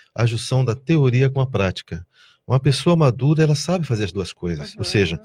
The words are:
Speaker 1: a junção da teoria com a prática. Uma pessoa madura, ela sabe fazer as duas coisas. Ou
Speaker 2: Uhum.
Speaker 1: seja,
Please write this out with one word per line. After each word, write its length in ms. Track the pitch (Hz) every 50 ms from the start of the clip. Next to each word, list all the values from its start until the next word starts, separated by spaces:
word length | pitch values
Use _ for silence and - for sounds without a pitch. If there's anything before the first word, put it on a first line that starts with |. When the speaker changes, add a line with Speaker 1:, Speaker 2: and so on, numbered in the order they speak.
| _ _ _
Speaker 1:
a 120 | 110 113
junção 380 | 117 117 113 - - 135 131 127
da 120 | 117 107
teoria 540 | - - - 165 156 139 127 120 127 135 135
com 100 | 135 135
a 80 | 131
prática. 580 | 135 123 98 98 92 90 - - - 85 85 87 _ _ _ - _ _ _ _
Uma 140 | - 120 131
pessoa 360 | - 151 131 - - 170 175
madura, 480 | 165 156 131 107 - 127 147 156 151 160
ela 120 | 147 151
sabe 300 | 147 - - 180 190 160
fazer 160 | - 120 104 104
as 80 | 90
duas 200 | 85 98 87 -
coisas. 420 | - _ - 87 85 73 73 - -
Ou 60 | -
Speaker 2:
Uhum. 40 | -
Speaker 1:
seja, 360 | - - 107 98 - 165 151 -